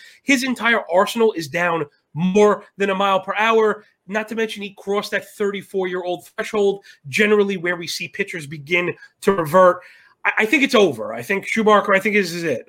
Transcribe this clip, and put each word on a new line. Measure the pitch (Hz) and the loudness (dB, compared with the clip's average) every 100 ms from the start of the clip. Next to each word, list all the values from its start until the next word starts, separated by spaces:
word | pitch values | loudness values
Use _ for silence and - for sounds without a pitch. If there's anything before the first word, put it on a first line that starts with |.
| - _ | -20 _
his | - 269 | 0 0
entire | 262 240 220 220 - | 0 -2 0 0 2
arsenal | 175 202 233 226 | 2 2 2 0
is | 165 151 | 0 -4
down | 170 175 165 147 _ _ | -2 0 0 -4 _ _
more | 147 185 202 208 202 - - | -4 0 4 4 4 -4 -4
than | 196 | -2
a | 190 | 0
mile | 196 190 | 2 0
per | 190 190 | 0 0
hour. | 220 226 214 208 - _ - | 2 4 2 0 -8 _ -8
Not | 214 220 | -6 -6
to | 226 | -4
mention | 220 214 | -4 -6
he | 202 202 | -12 -10
crossed | 196 202 202 | -4 -4 -2
that | 202 196 - | -6 -8 -6
thirty-four-year-old | 202 202 185 196 185 180 180 175 - | -4 -4 -6 -6 -4 -4 -6 -8 -8
threshold, | - 208 214 202 196 - - 139 | -10 -4 0 0 0 -8 -20 -4
generally | 131 208 214 202 190 | 0 4 4 2 -2
where | 175 175 | -4 -6
we | 170 | -6
see | - 175 | -10 -10
pitchers | - 196 175 143 | -8 -8 -8 -12
begin | 156 139 175 175 - - _ | -14 -2 -2 -2 -6 -14 _
to | - | -4
revert. | 196 156 180 180 175 - - _ _ | -2 2 4 6 4 -4 -20 _ _
I, | 202 - | -4 -2
I | 214 | 0
think | 262 | 2
it's | 254 226 | 2 4
over. | 190 117 104 | 4 2 -8
I | 113 | -8
think | 120 196 - | -6 -6 -4
Schumacher, | 226 214 208 208 190 | 0 4 4 4 2
I | |
think | 220 | 2
this | 208 180 | 0 0
is | 170 | -4
it. | 165 117 | -4 -4